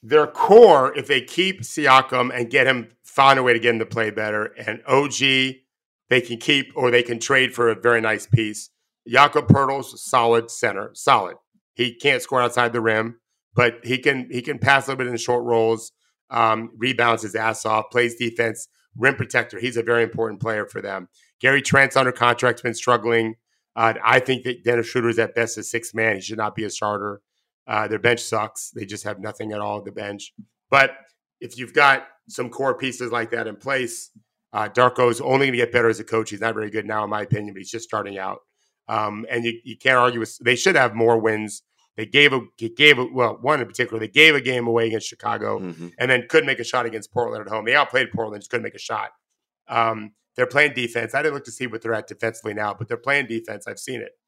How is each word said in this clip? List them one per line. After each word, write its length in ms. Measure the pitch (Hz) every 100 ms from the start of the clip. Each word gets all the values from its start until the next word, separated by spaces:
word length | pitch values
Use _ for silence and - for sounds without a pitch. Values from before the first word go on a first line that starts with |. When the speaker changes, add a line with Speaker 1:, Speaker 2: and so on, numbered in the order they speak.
Speaker 1:
their 260 | 113 151 147
core, 680 | - - 214 226 147 131 143
if 100 | 135
they 140 | 135
keep 400 | 120 - 190 190
Siakam 680 | 113 - 143 131 127 127 123
and 160 | 127 120
get 180 | 135 131
him, 220 | 127 113 _
find 340 | - - 139 135
a 60 |
way 100 | 127
to 60 | 113
get 120 | 120
him 60 | 113
to 60 | 110
play 240 | 117 107
better, 360 | 104 107 107 107 -
and 240 | 113 113 -
O 200 | 135 143
G, 540 | 117 135 131 131 127 _ _ _ _ _
they 120 | 127
can 160 | 123 117
keep 340 | - 143 135 -
or 140 | 127
they 140 | 123
can 160 | 120 113
trade 340 | - 135 127
for 160 | - 117
a 60 | 104
very 240 | 120 117
nice 240 | 110 104 -
piece. 420 | 113 107 104 - _ _ _ -
Jakob 400 | 123 143 151 131
Poeltl's 440 | 139 135 135 127
a 40 | 110
solid 520 | - 131 117 117 113
center, 420 | - 113 95 107
solid. 420 | - - 123 92 87 _ _ _ -
He 180 | 123
can't 280 | 117 143 127
score 200 | - 127
outside 300 | 120 120 120
the 100 | 117
rim, 380 | 113 110 113 - _ _ _ -
but 240 | 120 -
he 140 | 117 131
can, 320 | 147 135 123
he 100 | 123
can 180 | 123 135
pass 280 | 139 139 135
a 40 |
little 120 | 135 123
bit 60 |
in 60 | 117
short 260 | 123 123
rolls, 480 | 120 117 113 113 - _ _ _ _
um, 420 | 117 113 110 117 110
rebounds 460 | 123 120 120 113
his 120 | 110 110
ass 300 | 110 110 110
off, 240 | 107 -
plays 240 | 123 120 120
defense, 520 | 120 113 117 110 - _ _ 113
rim 200 | 127 120
protector. 440 | - 123 110 101
He's 160 | 123 117
a 60 |
very 200 | 113 117
important 360 | 110 113 113 104
player 260 | 113 107 101
for 160 | 104
them. 280 | 98 95 90 _ _ _
Gary 220 | 127 139
Trent's 360 | 135 139 135 139
under 140 | 127
contract, 520 | 123 120 117 127 113
been 100 | 123 113
struggling. 600 | - 120 113 117 113 113 _ _ _ 117
Uh, 200 | 113 107
I 160 | 113 127
think 240 | 127 127
that 200 | 127 120
Dennis 240 | 117 120 113
Schroeder 220 | 127 117
is 100 | 110
at 140 | 110 117
best 220 | 113 -
a 60 |
sixth 300 | 104 117 - 113
man. 200 | 110 98
He 60 |
should 160 | 92 107
not 180 | 107 -
be 80 |
a 60 | 107
starter. 520 | - 104 104 104 101 _ _ _ _ -
Uh, 200 | 107 107
their 120 | 107
bench 220 | 113 117
sucks. 480 | - 110 110 - -
They 140 | 117 98
just 180 | 104 104
have 140 | 101
nothing 320 | 104 - 107
at 80 | 104
all 200 | 104 104
at 60 | 101
the 60 |
bench. 420 | 98 104 101 - - - _ _
But 220 | 139 135 - _ _ _ _
if 160 | 120 120
you've 160 | 123
got 320 | 147 143 131 - _ _
some 200 | - 127
core 280 | - 135 127
pieces 340 | 135 117 123
like 200 | 117 113
that 160 | 117 110
in 80 | 101
place, 560 | 131 135 120 - - 107 _ _ _
uh, 160 | 107 107
Darko's 500 | 123 127 123 123 117
only 260 | 135 135 139
gonna 100 | 120
get 140 | 117
better 180 | 120 117
as 100 | 107
a 40 |
coach. 260 | 107 113 107
He's 120 | 101
not 120 | 98
very 160 | 104 107
good 160 | 107 104
now, 180 | 107
in 60 | 104
my 120 | 107
opinion, 300 | 101 107 104
but 60 | 98
he's 120 | 95
just 140 | 113 -
starting 320 | 107 101 98
out. 200 | 95 98 _ _ _ _ -
Um, 360 | 110 107 104 113
and 160 | 120 117
you, 140 | 117
you 140 | 131 113
can't 200 | 131 127
argue 220 | 123 120
with, 180 | 110 -
they 180 | 117 123
should 180 | 190 165
have 180 | 123
more 240 | 107 113 113
wins. 460 | 110 107 107 - _ _ _ -
They 100 | 107
gave 280 | 131 143
a, 80 | 131 107 _
they 80 | 113
gave 320 | 117 147 127
a, 60 | 123
well, 320 | 131 117 104
one 200 | 120 151
in 40 | 113
particular, 300 | - 123 113
they 120 | 110
gave 260 | 143 156 143
a 60 |
game 260 | 123 127 120
away 200 | 117 113
against 200 | 110 -
Chicago 520 | - 107 110 107 107
Speaker 2:
Mm-hmm. 280 | 92 82 87 -
Speaker 1:
and 140 | 127
then 140 | 127 120
couldn't 180 | 160 143
make 120 | 131
a 60 | 117
shot 200 | 127 117
against 280 | 110 101
Portland 280 | 120 117 110 101
at 20 |
home. 120 | 110
They 120 | 110 139
outplayed 360 | 143 131 117
Portland, 300 | 107 110 104
just 100 | 98
couldn't 120 | 120 107
make 100 | 101
a 40 |
shot. 320 | - 110 107 _ _ _ _ _ -
Um, 420 | 117 113 110 107 _ _ -
they're 120 | 127
playing 260 | 139 147
defense. 420 | 127 120 117 113 139
I 60 |
didn't 140 | 151 139
look 100 | 131
to 60 |
see 140 | - 127
what 140 | 110
they're 120 | 113
at 140 | 110 -
defensively 460 | 104 113 110 107
now, 200 | 104 104
but 160 | 98 113
they're 80 | 117
playing 300 | 131 143 120
defense. 400 | 113 113 104 -
I've 120 | 98
seen 220 | - 120
it. 100 | 104 _